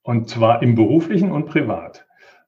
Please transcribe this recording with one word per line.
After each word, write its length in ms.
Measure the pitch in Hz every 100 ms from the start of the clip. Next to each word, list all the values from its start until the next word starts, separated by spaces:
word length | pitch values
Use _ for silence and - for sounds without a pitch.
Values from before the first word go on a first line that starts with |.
Und 280 | - 117 113
zwar 340 | 117 113 117
im 120 | 127 113
beruflichen 560 | 107 160 165 202 190
und 140 | 151 -
privat. 640 | 156 120 92 - - _ _ _ _